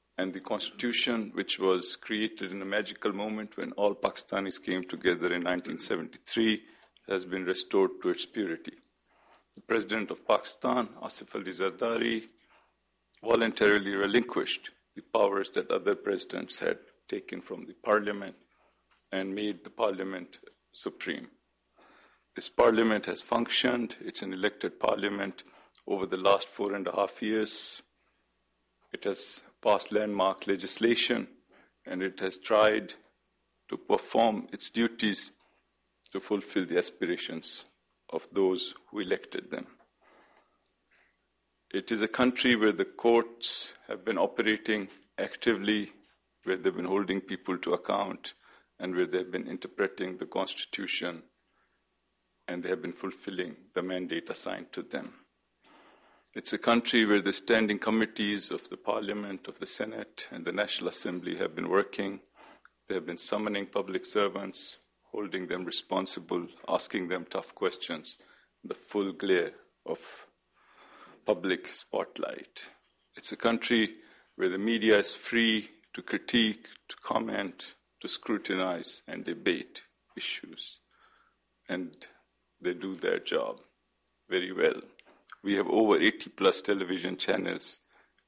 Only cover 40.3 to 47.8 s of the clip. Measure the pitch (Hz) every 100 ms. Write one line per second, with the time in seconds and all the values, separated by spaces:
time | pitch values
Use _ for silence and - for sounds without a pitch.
40.3 | _ _ _ _ _ _ _ _ _ _
41.3 | _ _ _ - 98 - 110 110 - 127
42.3 | 123 127 117 107 92 - - 117 117 117
43.3 | - - - - - - 104 95 95 98
44.3 | - 107 107 - 107 98 - _ - 101
45.3 | - 120 101 104 107 98 - _ _ _
46.3 | _ - 92 95 90 90 95 92 95 -
47.3 | 95 - 90 82 87